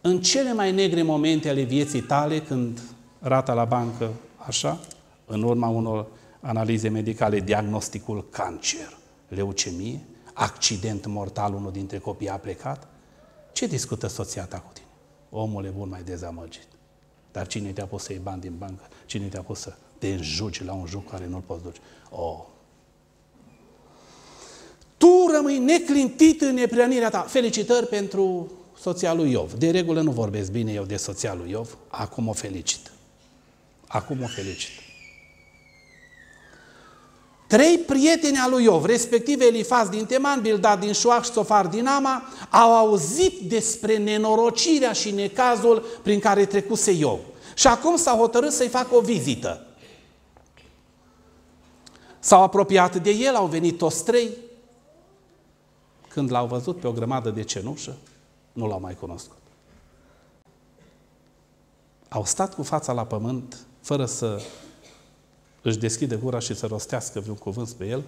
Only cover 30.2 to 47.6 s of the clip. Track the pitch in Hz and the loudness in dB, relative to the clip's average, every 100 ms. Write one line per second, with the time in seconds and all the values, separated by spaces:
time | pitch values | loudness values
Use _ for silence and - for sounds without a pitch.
30.2 | 110 104 95 104 110 104 95 101 - 95 | -2 -2 -4 -4 -4 -4 -6 -6 -8 -6
31.2 | 117 92 87 104 117 - - - 110 - | -6 -6 -8 -8 -10 -16 -18 -10 -8 -4
32.2 | 113 107 101 95 85 - - - _ _ | -4 -4 -8 -10 -6 -8 -8 -20 _ _
33.2 | _ _ _ _ _ _ _ 117 - 131 | _ _ _ _ _ _ _ -8 -6 -8
34.2 | 120 - 98 87 - - - - - - | -8 -8 -10 -10 -12 -14 -20 -20 -20 -20
35.2 | _ _ _ _ _ _ _ _ - - | _ _ _ _ _ _ _ _ -20 -20
36.2 | - - - - - - - - - _ | -20 -20 -20 -20 -20 -20 -20 -20 -20 _
37.2 | _ _ - 214 302 339 339 269 294 330 | _ _ 2 6 8 6 4 4 4 4
38.2 | 311 277 254 254 233 170 156 240 233 233 | 2 2 2 6 6 6 4 2 4 0
39.2 | 233 285 247 226 208 247 214 208 220 254 | 2 4 6 4 2 2 2 -2 -2 0
40.2 | 277 277 220 214 214 202 202 208 233 240 | 2 0 0 2 4 4 2 0 2 2
41.2 | 233 - 202 208 180 202 247 277 269 262 | 2 -2 2 2 2 0 0 0 0 -2
42.2 | - - - - 233 233 220 208 156 254 | -6 -16 2 6 8 8 6 4 0 2
43.2 | 370 370 180 226 214 - 208 214 208 214 | 2 0 -4 -2 -2 -4 0 0 2 0
44.2 | 214 220 233 233 339 311 254 208 214 202 | 2 4 4 2 2 4 4 0 -2 -2
45.2 | 202 196 247 233 226 226 226 - - 208 | -2 2 2 4 6 4 2 -8 0 2
46.2 | 208 202 196 202 196 226 - 180 147 95 | 4 4 4 2 -2 -2 2 2 2 -2
47.2 | - - - - | -8 -20 -18 2